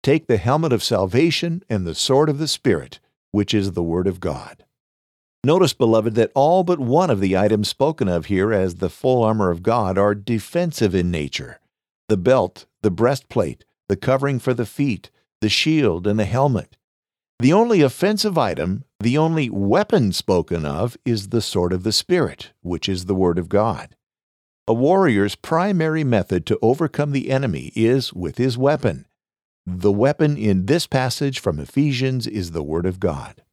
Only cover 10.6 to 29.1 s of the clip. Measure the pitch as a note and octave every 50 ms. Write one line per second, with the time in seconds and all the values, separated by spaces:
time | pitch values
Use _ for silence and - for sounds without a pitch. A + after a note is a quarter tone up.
10.6 | F3+ E3+ D3 - A#2 G2 F2+ F#2 F2 F2 F2 D#2+ D2 C#2+ - - C2+ B1 - _
11.6 | _ _ _ _ _ _ _ _ _ - A2 F#2+ F2 B2 C3 B2+ F#2 E2+ _ -
12.6 | - _ _ _ - G#2+ F2+ E2 A#2 B2 C#3+ C3 _ _ - A#2+ F#2 C#2+ A#1+ _
13.6 | _ _ _ _ _ - G2 F#2 - - C3 C3+ C#3 C#3 C3+ A#2+ - C3 B2 A2+
14.6 | A#2 - - - C#3+ C#3 G#2 - - - _ _ _ _ _ _ - G#2+ - -
15.6 | - D#3 D#3+ D#3 C#3 G#2 D#2+ F2 F2+ G#2 G#2 A2 G#2 - A#2+ B2+ C#3 D3 B2 F2+
16.6 | - _ _ _ _ _ _ _ _ _ _ _ _ _ _ _ A2+ C3+ E3+ G#3
17.6 | A#3 A#3+ A3 F3+ D3 - - - F3 G3+ G#3+ G3 G#3+ G#3+ F3+ D#3+ B2 G2 D#2+ C2+
18.6 | D#2 F2+ F#2+ A#2+ C#3 _ _ _ G#2 A#2+ B2+ D3+ D#3+ D#3+ E3 D#3+ C#3 A#2 - G2
19.6 | G2+ G2 A#2 F#3 G#3 - - - A#2+ G2 F2 - - - F#2+ F2 D#2+ - F2 E2
20.6 | D#2 D2 C#2 D#2 G#2+ A#2+ - - _ B2 A#2 G#2+ G2 F#2+ A#2 A#2 - - - G2
21.6 | F2 F2 F#2 F#2 F#2 A2 G#2 - - - F3+ F3+ C#3 E2 - - - - _ _
22.6 | _ F2 F2 E2 - - F#2+ F2+ F2+ F#2 G2 F#2 F#2+ F2 E2+ F2+ E2+ E2 - G2+
23.6 | G#2+ A#2 E2+ C#2 - - _ _ _ _ _ _ _ _ _ _ _ _ _ _
24.6 | _ - A2+ A#2 C3 D3+ F#3 G3 F#3+ D3+ A2+ G2 G2+ G2+ - _ - - D#3+ E3
25.6 | F3+ G#3 G3+ E3+ D#3+ D#3 D#3 D#3+ D3+ C3 A#2+ G2 F2+ - G2 F2+ D#2+ - A2 -
26.6 | - A2+ B2 D3 E3 D3 - - D3 D3 C#3 C3+ - - C3+ C3+ C#3 A#2 E2 C2+
27.6 | C2 D2 _ G#2+ A2 A2+ B2+ C#3 A#2+ - - F#2 F2 D#2 - - B2+ C3+ A#2 B2
28.6 | C3 C#3 D#3 D3 C#3 A2 D#2 C2 - _